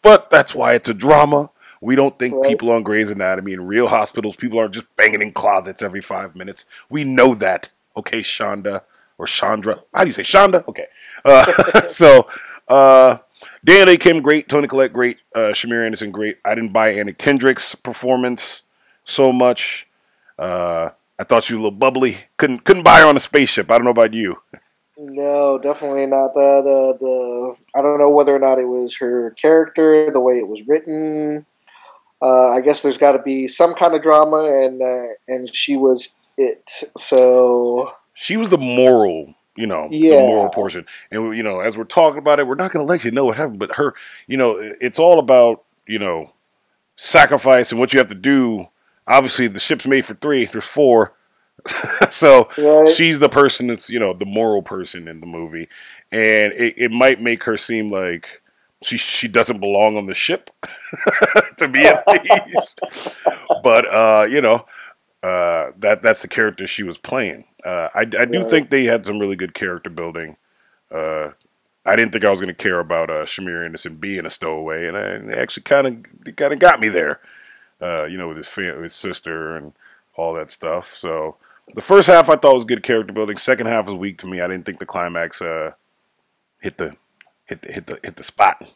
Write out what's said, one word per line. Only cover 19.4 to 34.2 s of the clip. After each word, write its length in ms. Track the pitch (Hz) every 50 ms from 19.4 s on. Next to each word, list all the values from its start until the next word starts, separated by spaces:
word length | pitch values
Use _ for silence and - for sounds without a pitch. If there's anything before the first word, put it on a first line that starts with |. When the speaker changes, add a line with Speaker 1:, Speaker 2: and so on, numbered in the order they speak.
| 123 123 120 - - - - - - _ _ _ _ _ _ _ _ _ _ -
Speaker 1:
Uh, 520 | 80 92 87 90 87 87 85 82 82 82 _ _ _ _ _ -
I 60 | 101
thought 200 | _ 123 117 -
she 100 | - 117
was 40 | 110
a 20 |
little 160 | 110 107 101 98
bubbly. 400 | 127 131 127 131 131 123 98 - - _ _
Couldn't, 280 | - - 139 127 120 _
couldn't 180 | - 190 185
buy 180 | 165 170 165 165
her 60 | 156
on 100 | 151 147
a 40 | 135
spaceship. 500 | - - - 147 135 113 - - 98 -
I 60 | 113 120
don't 60 | 120
know 60 | 127
about 220 | 120 117 113 110
you. 260 | 110 113 107 92 82 - _ _ - _ _ _ _ _ _ _ _
Speaker 2:
No, 640 | 151 147 139 135 139 143 143 143 143 143 139 135 127
definitely 480 | 120 143 147 - 151 143 139 139 139
not. 280 | 135 139 135 135 135 135
The, 280 | 143 139 139 139 139
the, 360 | 135 139 135 135 131 131 131 131 131
the, 520 | 127 127 127 123 123 123 123 123 127 127 _ _ _ - 135
I 40 |
don't 160 | 139 143 147 147
know 120 | 147 143
whether 240 | 147 147 143 143 139
or 60 | 139
not 180 | 135 135 131 131
it 80 | 127
was 300 | 123 123 127 123 120 -
her 340 | - 135 120 123 123 117 113 113 -
character, 680 | - 156 156 160 160 160 _ - 160 156 156 156 156 151
the 100 | 139 135
way 180 | 123 127 127 123
it 80 | 110
was 200 | 95 107 107 107
written. 800 | 123 147 156 156 170 156 156 156 156 151 151 151 151 151 151 151 _ _ _ _ _ _ _ _ _ _ _ _ _ _ _
Uh, 280 | 127 131 127 127 127 127
I 120 | 120 127
guess 220 | 131 147 143 -
there's 160 | - 143 131 -
gotta 220 | 147 143 135 131
be 260 | - 135 135 135 131 127
some 260 | - - 170 170 175
kind 200 | - 170 170 160
of 80 | 156
drama, 360 | 151 160 151 151